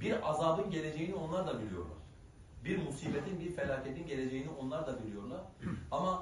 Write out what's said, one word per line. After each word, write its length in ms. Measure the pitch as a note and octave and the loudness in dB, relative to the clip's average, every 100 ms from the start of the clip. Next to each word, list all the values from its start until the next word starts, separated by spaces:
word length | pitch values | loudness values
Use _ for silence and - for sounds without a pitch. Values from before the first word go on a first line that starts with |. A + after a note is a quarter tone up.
Bir 280 | A3 - D#3 | 2 2 4
azabın 420 | D3+ E3 F3 G#3+ | 4 6 6 4
geleceğini 440 | D#3+ D#3 D3+ F3+ F#3 | 2 0 0 0 0
onlar 320 | D#3+ F3+ D#3+ | 0 0 2
da 140 | A#2 | 0
biliyorlar. 360 | G#2+ F2+ D#2 - - - - - - - C#3 | -2 -4 -4 -8 -14 -16 -18 -18 -16 -6 0
Bir 180 | F#3 | 2
musibetin, 560 | D#3 C3+ D#3 C#3+ F#3+ E3+ | 0 -2 0 0 0 -2
bir 120 | E3+ | -2
felaketin 560 | C#3+ C#3 C3 C3+ C3 D3+ | 0 2 2 0 -4 -2
geleceğini 420 | C3 B2+ C3 D#3 C#3 | 0 2 0 -2 -2
onlar 260 | C3 D#3 D3+ | -2 0 0
da 160 | A#2 | -2
biliyorlar. 380 | G#2+ G2+ A2+ C#3 - - - - - | -2 -4 -6 -6 -8 -6 -4 -2 0
Ama 200 | C#3+ F#3 F3+ | 2 4 2